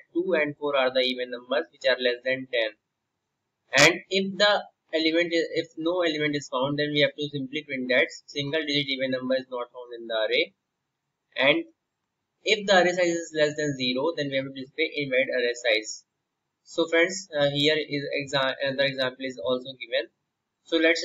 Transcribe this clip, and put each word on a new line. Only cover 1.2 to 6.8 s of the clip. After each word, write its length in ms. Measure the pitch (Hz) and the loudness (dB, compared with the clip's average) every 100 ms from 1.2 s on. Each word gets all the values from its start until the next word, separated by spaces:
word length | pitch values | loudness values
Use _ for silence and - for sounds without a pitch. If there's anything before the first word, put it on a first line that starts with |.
| 123 | -6
numbers 360 | 123 123 143 165 | -8 -4 -4 -4
which 140 | _ 131 | _ 0
are 80 | 123 | 2
less 240 | 123 120 131 | 2 0 -2
than 220 | 131 127 | -4 -2
ten. 240 | 123 110 - _ _ _ _ _ _ _ _ _ 131 | -2 -2 -4 _ _ _ _ _ _ _ _ _ 6
And 240 | 151 180 - | 6 4 -2
if 280 | 190 196 175 | -2 -2 2
the 260 | 208 - - _ _ | 2 2 -2 _ _
element 380 | 160 160 165 170 | 0 2 2 2
is, 160 | 165 156 | 0 0
if 200 | 156 - - | -4 -6 -4
no 240 | 160 180 | -2 0
element 340 | 170 151 151 147 | 0 0 -2 -2
is 140 | - | -4
found, 280 | 131 135 | -2 -2
then 140 | 147 | 0